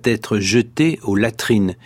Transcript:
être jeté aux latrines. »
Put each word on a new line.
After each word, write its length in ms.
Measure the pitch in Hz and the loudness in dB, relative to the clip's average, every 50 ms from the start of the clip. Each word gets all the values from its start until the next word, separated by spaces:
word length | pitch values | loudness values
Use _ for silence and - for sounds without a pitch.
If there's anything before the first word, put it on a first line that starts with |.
| - | 0
être 360 | 123 113 107 - - 110 104 | -2 -2 -2 -2 -4 -4 -2
jeté 600 | 95 98 104 120 113 117 - - 151 165 151 - - | -2 0 2 2 0 0 0 0 0 0 0 -2 -4
aux 120 | - 98 | -2 0
latrines. » 580 | 98 110 113 110 - - - 120 107 98 92 92 - - | 0 0 -2 -4 -4 -2 0 2 2 2 0 -2 -6 -12